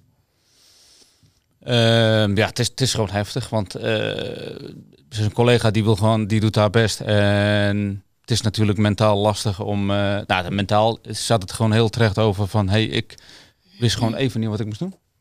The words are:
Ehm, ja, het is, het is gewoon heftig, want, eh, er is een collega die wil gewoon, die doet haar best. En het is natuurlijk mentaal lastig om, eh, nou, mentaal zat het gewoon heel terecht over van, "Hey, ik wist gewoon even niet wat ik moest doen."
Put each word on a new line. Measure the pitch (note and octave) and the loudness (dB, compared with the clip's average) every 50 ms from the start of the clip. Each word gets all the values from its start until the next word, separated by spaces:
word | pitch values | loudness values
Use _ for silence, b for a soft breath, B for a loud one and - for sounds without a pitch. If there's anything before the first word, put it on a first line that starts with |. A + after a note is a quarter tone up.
| - _ _ _ _ b b b b b b b b b b b b b b b b b b b b b b b _ _ _ _ | -20 _ _ _ _ b b b b b b b b b b b b b b b b b b b b b b b _ _ _ _
Ehm, | - - B2 A#2 A2+ A2+ A2+ A#2 A2+ A2 A2 G#2+ G#2+ G2+ G2+ | -4 0 2 4 4 4 4 4 4 4 4 2 2 2 2
ja, | G#2+ G#2+ | 2 0
het | - - - | 0 0 -4
is, | A#2+ | -4
het | - - - | -4 -2 -4
is | C3 A#2+ - | -4 -2 -2
gewoon | A#2 G#2+ F2 | -2 -2 -2
heftig, | G2 G2+ G#2 - - C3 A2+ - | -2 -4 -4 -4 -6 -8 -6 -4
want, | A#2 A2 G2 F#2 - | -4 -4 -4 -6 -8
eh, | - A2 A2+ A2 G#2+ G#2+ G#2+ | -6 -4 -4 -2 -2 -2 -4
er | G2+ - - - - - - - - - - - - - - - - _ _ _ | -4 -6 -8 -10 -10 -12 -12 -12 -14 -14 -14 -16 -18 -18 -20 -20 -20 _ _ _
is | - G#2+ | -4 -2
een | G#2+ G#2+ - | -2 0 0
collega | - A#2+ A#2+ B2 A2+ - A2+ | 2 4 4 4 4 4 2
die | G2 A2 G#2 | 2 2 2
wil | A2 A2 | 2 2
gewoon, | G2 A2 A2 A2+ A2 G#2+ | 2 2 2 2 0 0
die | F#2+ A2 A2 | 0 0 2
doet | G#2+ A2 - | 2 2 2
haar | A2+ G#2 G#2 | 2 2 4
best. | F2+ A#2 A2+ G#2 - - | 4 2 2 2 0 -4
En | - - G#2 G#2 G2+ G2+ G#2 G2+ G2+ G#2 G#2 G#2 G2+ G2+ G2+ G#2 G#2 G2+ G2 G2 - _ _ _ | -2 0 2 2 2 2 2 2 2 2 2 0 0 0 0 -2 -2 -4 -6 -8 -12 _ _ _
het | _ - | _ -4
is | A#2+ G#2+ | -2 -2
natuurlijk | - A2 - - A2 G#2 G2+ | 0 -2 0 0 0 0 2
mentaal | G2 G#2 G#2 G2+ - A2 G#2+ G#2 | 2 2 2 2 2 2 2 2
lastig | G2 G#2 G#2+ G2+ - - A2+ G2 F2+ | 2 2 0 0 0 -2 -4 -4 -4
om, | G#2 G2+ G#2 G2+ G2+ G2 | -6 -6 -4 -4 -2 -2
eh, | G2+ G2+ G2+ G2 G2+ G2+ - | -2 0 0 -2 -2 -4 -2
nou, | - G2+ F#2 F2 F2 | 0 0 0 0 -2
mentaal | F#2+ G2+ G2+ - G#2+ G#2 A2 A2+ A2 - | -2 -4 -2 0 2 2 2 2 0 -4
zat | - B2 A2 - - - A#2+ A2 | -10 -12 -10 -8 -2 0 0 0
het | F#2 - | -2 -6
gewoon | - - A2+ A2 | -4 -2 0 2
heel | G#2+ A2+ A#2 G#2+ | 2 2 2 2
terecht | - - A#2 G#2+ G2 | 2 2 0 2 2
over | A2 A2 A2 F#2+ G2 G#2 | 2 0 0 0 -2 -4
van, | F#2 - A2 G2+ F#2 | -2 0 -2 0 2
"Hey, | G2+ A2 A2 | 0 0 0
ik | - - A2+ - - - B B B B B B B B B B _ _ - | 0 -2 -4 -6 -6 -12 B B B B B B B B B B _ _ -2
wist | A#2+ A2+ F#2+ | -2 -2 0
gewoon | G#2+ A#2 A2+ A2+ | 0 -2 -2 -2
even | - C3+ B2+ - A#2 | -2 -4 -2 -2 -4
niet | A2 A2 | -4 -4
wat | G#2+ A2 | -4 -6
ik | A2+ | -6
moest | G#2+ G#2+ - | -8 -8 -8
doen." | E3+ F#3+ F#3 _ _ _ _ _ | -10 -10 -10 _ _ _ _ _